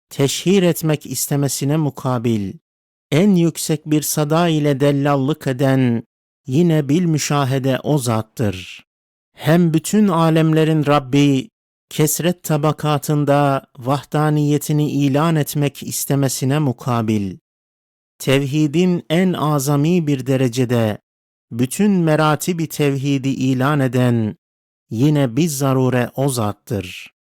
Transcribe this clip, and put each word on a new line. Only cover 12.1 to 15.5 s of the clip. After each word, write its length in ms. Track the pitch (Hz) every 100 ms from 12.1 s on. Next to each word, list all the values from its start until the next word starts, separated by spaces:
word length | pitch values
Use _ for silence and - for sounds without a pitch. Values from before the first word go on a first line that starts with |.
| - 156 175
tabakatında 1200 | - 151 151 143 151 147 - 147 143 143 143 135 - -
vahdaniyetini 1120 | 120 139 - 151 151 151 147 147 - 151 147
ilan 440 | 135 143 135 165 156
etmek 480 | 143